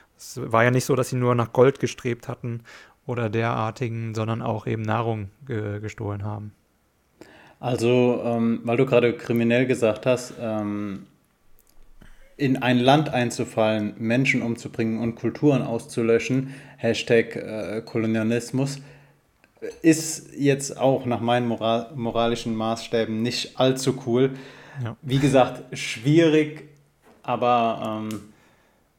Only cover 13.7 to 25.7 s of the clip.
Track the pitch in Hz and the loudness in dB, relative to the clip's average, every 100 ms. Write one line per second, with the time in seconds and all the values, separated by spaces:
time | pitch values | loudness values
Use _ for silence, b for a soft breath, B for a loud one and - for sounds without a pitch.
13.7 | 107 104 - 113 123 131 123 117 117 - | 2 -2 -4 0 2 2 0 -2 -6 -8
14.7 | - 113 110 117 117 117 - 147 127 - | -4 -2 -2 -4 -4 -6 2 2 2 0
15.7 | 117 - - 113 117 - 131 135 B B | -6 -6 -2 2 2 2 -2 -2 B B
16.7 | B 117 110 - 117 113 - - 107 90 | B -2 -2 2 2 2 -6 -10 -8 -6
17.7 | 110 - 117 110 113 110 117 - 131 139 | -8 -6 -2 0 0 0 -2 -2 -4 -2
18.7 | - B B B B _ _ _ - - | -6 B B B B _ _ _ -16 -14
19.7 | - 165 156 - - - - 139 139 - | 2 4 4 0 -8 -12 0 2 2 -2
20.7 | - 131 131 123 113 117 120 120 113 113 | 0 2 2 0 -2 0 0 0 -2 0
21.7 | 117 117 139 117 113 117 117 117 110 110 | 0 -2 -6 -4 0 0 -2 -4 -4 -4
22.7 | 113 - 117 110 110 120 123 - - 131 | -4 -2 -2 -2 -2 -2 -4 -8 0 0
23.7 | 131 135 - 123 120 139 139 B B B | 2 -2 -2 0 2 2 0 B B B
24.7 | 139 113 113 135 135 139 131 123 - - | -10 -8 -8 -2 0 4 4 4 0 -12